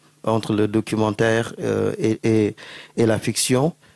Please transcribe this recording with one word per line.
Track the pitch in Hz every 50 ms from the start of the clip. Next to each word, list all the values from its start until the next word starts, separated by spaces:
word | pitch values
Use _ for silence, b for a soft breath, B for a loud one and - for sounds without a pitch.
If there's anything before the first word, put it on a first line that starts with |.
| b b b b
entre | - 110 113 113 - -
le | 110 104 107 104
documentaire, | 104 113 104 - 113 107 110 107 104 - 113 113 113 113 117 - - -
euh, | - 113 107 104 101 104 104 -
et, | - 110 110 -
et, | - 113 110 110 107 101 - B B B B B B B B
et | - 117
la | 113 110 98
fiction. | - - 104 - - - 127 123 143 170 - _ b b b